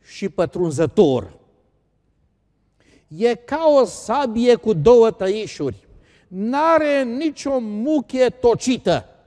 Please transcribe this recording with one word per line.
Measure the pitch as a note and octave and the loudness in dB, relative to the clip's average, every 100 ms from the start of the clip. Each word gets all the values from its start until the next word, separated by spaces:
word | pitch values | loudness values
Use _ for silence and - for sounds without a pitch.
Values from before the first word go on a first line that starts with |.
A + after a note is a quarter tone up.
și | _ - F#3+ | _ -12 -10
pătrunzător. | - E3+ - F3 C#3+ D#3+ - F3 B2+ - - _ _ _ _ _ _ _ _ _ _ _ _ _ _ _ _ _ | -4 -4 -2 -4 -2 -2 2 2 2 -6 -18 _ _ _ _ _ _ _ _ _ _ _ _ _ _ _ _ _
E | D#3 A3+ | -4 -2
ca | A#3 - D4 D#4+ C#4+ | -2 -6 -2 2 4
o | |
sabie | A3 - - B3 C#4 A3 A#3+ | 2 -2 -4 -2 -2 0 2
cu | A#3+ - | 2 2
două | F#3+ D3+ A#3+ A3+ | 0 6 6 6
tăișuri. | - F#3+ G#3+ G3+ - C#3+ G#2 _ - _ _ _ | 0 -4 -4 -6 -8 -8 -8 _ -20 _ _ _
N-are | F#3 G#3+ C4+ D#4+ E4 D4+ C#4 | -8 -6 -2 2 2 2 -2
nicio | C4 A#3+ D#4+ C#4+ C#4 C4+ | -2 -4 -6 -6 -4 -4
muchie | A3 G#3 B3 D#4 - B3+ B3+ | -4 -6 -2 -2 -2 0 0
tocită. | - A#3+ A3 - B3+ - D3+ - _ | 2 0 0 -2 -2 0 -2 -4 _